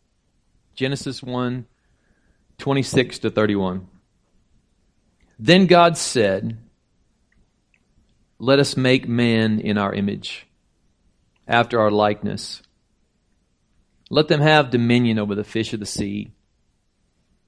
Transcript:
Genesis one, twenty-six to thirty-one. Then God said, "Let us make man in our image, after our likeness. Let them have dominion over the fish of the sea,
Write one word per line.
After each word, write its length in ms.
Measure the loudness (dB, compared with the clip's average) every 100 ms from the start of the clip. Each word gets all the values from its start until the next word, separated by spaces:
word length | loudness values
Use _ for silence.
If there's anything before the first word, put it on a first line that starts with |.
| _ _ _ _ _ _ _ -8
Genesis 480 | -6 -4 -8 -10
one, 420 | -8 -6 -4 -6 -12 _ _ _ _ _ _ _ _ -8
twenty-six 640 | -2 -2 0 0 0 -2
to 100 | -4
thirty-one. 580 | 0 0 0 -2 -4 -10 _ _ _ _ _ _ _ _ _ _ _ _ _ _ -4
Then 280 | 2 4 6
God 280 | 6 4 2
said, 640 | -4 0 0 0 -4 -10 -16 _ _ _ _ _ _ _ _ _ _ _ _ _ _ _ _ -6
"Let 180 | 2 2
us 180 | 2 0
make 320 | 2 2 0
man 520 | 0 2 2 2 0
in 180 | -2 -2
our 160 | -2
image, 540 | -2 -4 -4 -10 -16 -20 _ _ _ _ _ _ _ _ _ -2
after 320 | 0 2 0
our 120 | 2
likeness. 720 | 2 0 0 -6 -8 -12 -16 _ _ _ _ _ _ _ _ _ _ _ _ _ _ -6
Let 200 | -2 0
them 100 | 2
have 300 | 4 4 4
dominion 500 | 0 2 2 2 0
over 160 | -2 -4
the 80 |
fish 300 | -6 -6 -6
of 80 | -8
the 40 | -8
sea, 460 | -8 -8 -8 -12 -18 _ _ _ _ _ _ _ _ _ _